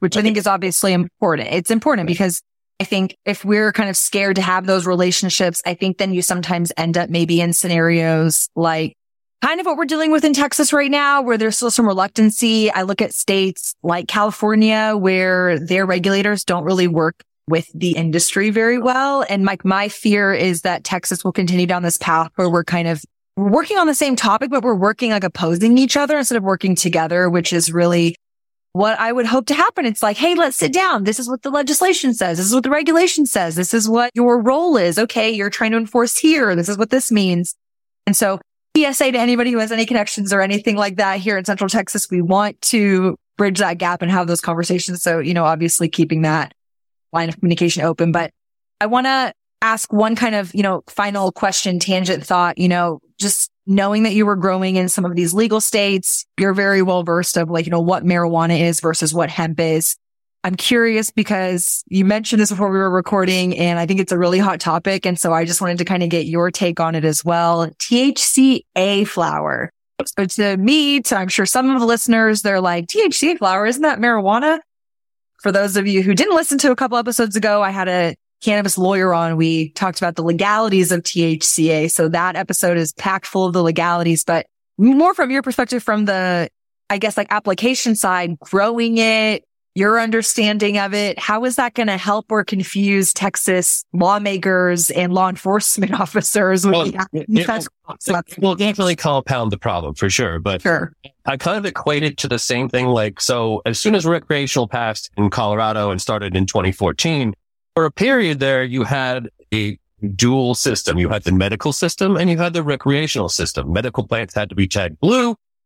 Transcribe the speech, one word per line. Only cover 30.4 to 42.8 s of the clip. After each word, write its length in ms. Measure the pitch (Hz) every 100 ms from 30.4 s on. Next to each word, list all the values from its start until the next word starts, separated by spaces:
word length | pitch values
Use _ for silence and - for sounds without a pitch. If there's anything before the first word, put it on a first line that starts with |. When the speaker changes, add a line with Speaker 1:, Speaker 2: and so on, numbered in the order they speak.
| 285 -
Speaker 1:
sit 160 | 285
down. 320 | 339 370 233
This 160 | 196 214
is 80 | 240
what 140 | 254
the 80 | 285
legislation 640 | 294 277 294 370 349 262
says. 240 | 233 180 165
This 80 | 190
is 80 |
what 100 | 254
the 60 | 262
regulation 560 | 294 311 330 349 311 277
says. 300 | 202 165 160
This 180 | 180
is 160 | 226 214
what 200 | 233 240
your 260 | 233 240 240
role 380 | 220 285 349 247
is. 200 | 175 165
Okay, 320 | 233 233 220
you're 200 | 214 202
trying 220 | - 220
to 40 | 226
enforce 400 | 214 247 240 -
here. 400 | 311 311 214 175
This 140 | 175
is 80 | 202
what 100 | 220
this 240 | 254 -
means." 420 | 208 190 175 175 - _ _ _ _ 202
And 100 | 202
so 240 | 202 196 - _ _
P 100 | 311
S 160 | 277 262
A 120 | 269
to 60 | 240
anybody 340 | 240 240 247
who 60 | 233
has 120 | 220
any 160 | 226 226
connections 460 | 226 208 214 196
or 80 | 196
anything 360 | 190 208 220 208
like 200 | 202 190
that 240 | 196 196
here 180 | 202 190
in 60 |
Central 240 | 185 196 196
Texas, 420 | 220 190 208 -
we 100 | 180
want 380 | 175 196 208 -
to 540 | - 226